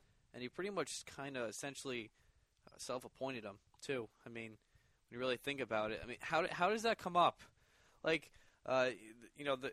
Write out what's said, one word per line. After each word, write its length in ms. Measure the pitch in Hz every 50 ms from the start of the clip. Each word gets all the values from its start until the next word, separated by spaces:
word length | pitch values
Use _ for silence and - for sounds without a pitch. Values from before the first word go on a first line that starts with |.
| - _ _ _ _ _ -
And 80 | 120 123
he 60 | 123
pretty 220 | - - 180 208
much 340 | 202 180 147 - - - - - -
kinda 280 | - 139 139 139 131 120
essentially, 680 | 110 104 - - 143 135 - - 139 123 120 110 110 - _ _ _ _ _ _ _ _ _ _
uh, 60 | - - -
self-appointed 640 | - - 127 127 127 117 - - 131 135 131 120 104
him, 140 | 104 98 104 _ _ _ - -
too. 260 | - 139 127 113 - _ _ -
I 40 | 123
mean, 220 | 117 117 113 113 110
when 60 | 104 _ _ _ _ _ _ _ _ _ _
you 80 | 113 120
really 180 | 127 131 123
think 240 | 117 - - 143 135
about 320 | 131 104 113 110 107 107 110
it, 80 | 82 76
I 40 |
mean, 100 | 113 123 -
how, 240 | - - - 156 175 -
how 200 | - 170 175 185
does 120 | 214 226 208
that 160 | 233 214 -
come 180 | - 185 175
up? 260 | 175 170 139 - - - - - _ _ _ _ _ _ _ _ _ -
Like, 300 | 160 160 151 - - - - - - _ _ -
uh, 220 | - 127 131 127 127 120 90 107 110 110 120 120 - -
you 80 | - 143
know, 100 | 143 135
the, 140 | 127 127 139